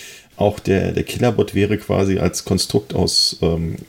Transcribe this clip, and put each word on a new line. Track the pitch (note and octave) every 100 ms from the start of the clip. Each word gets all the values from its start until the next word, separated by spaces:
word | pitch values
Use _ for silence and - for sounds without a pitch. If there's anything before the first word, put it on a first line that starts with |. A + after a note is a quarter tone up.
| - - - -
auch | G#2 G#2
der, | - F#2+ F2+
der | E2+
Killerbot | - - A#2+ G#2 G#2 G2
wäre | G2+ G#2
quasi | - F#2+ G2 F#2
als | F2 - -
Konstrukt | F#2+ - - -
aus, | - F2+ - - -
ähm, | E2+ E2 E2 -